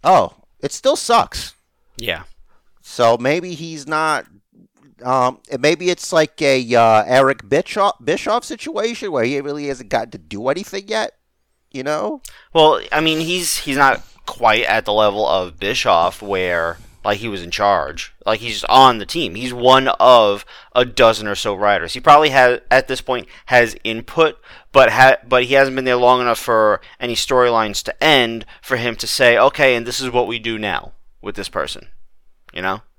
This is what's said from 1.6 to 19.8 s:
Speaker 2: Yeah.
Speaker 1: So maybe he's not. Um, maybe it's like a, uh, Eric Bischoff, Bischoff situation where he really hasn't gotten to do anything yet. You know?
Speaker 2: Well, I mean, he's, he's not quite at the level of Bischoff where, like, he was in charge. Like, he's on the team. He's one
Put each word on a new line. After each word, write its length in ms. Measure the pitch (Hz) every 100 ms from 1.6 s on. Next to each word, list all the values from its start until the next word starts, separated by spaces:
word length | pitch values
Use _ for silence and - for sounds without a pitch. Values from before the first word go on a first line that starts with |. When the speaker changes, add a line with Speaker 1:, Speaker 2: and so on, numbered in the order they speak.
| _ _ _ -
Speaker 2:
Yeah. 260 | 110 80 - - - _ _ _
Speaker 1:
So 360 | - - 117 117
maybe 380 | 127 165 180 160
he's 320 | 165 156 139
not. 380 | 156 156 147 - 104 _ _ _ _ 135 _
Um, 360 | 123 131 123 - _ 135
maybe 300 | 147 147 180
it's 220 | 175 -
like 300 | 170 156 -
a, 340 | 147 131 117 117
uh, 280 | 113 110 104
Eric 400 | 127 135 131 104
Bischoff, 460 | 139 - 214 196 -
Bischoff 400 | 123 175 - 233
situation 680 | - 233 - 214 226 233 208
where 100 | 143
he 160 | 120 143
really 280 | 139 147 143
hasn't 220 | 127 107
gotten 220 | 120 113
to 60 | 101
do 320 | 78 104 123
anything 380 | 165 202 196 196
yet. 240 | 220 220 _ _ _ _ _ _
You 120 | 135
know? 380 | 135 151 214 196 - - _
Speaker 2:
Well, 300 | 165 156 120 -
I 80 | 151
mean, 200 | 160 156
he's, 380 | 165 180 165 -
he's 180 | 147 135
not 240 | 139 - - _ -
quite 380 | - 117 110 92
at 180 | 110
the 80 | 107
level 340 | 107 107 101 101
of 320 | 92 90 76
Bischoff 640 | 98 127 120 85 87 -
where, 580 | 101 98 90 87 85 82 - _ 107
like, 140 | 104
he 100 | 113
was 120 | 98
in 80 | 87
charge. 600 | 90 101 92 69 78 - _ 104
Like, 160 | 110
he's 240 | 117 104 -
on 320 | 131 135 113
the 80 | 98
team. 300 | 170 127 92
He's 180 | 127
one 340 | 123 123 131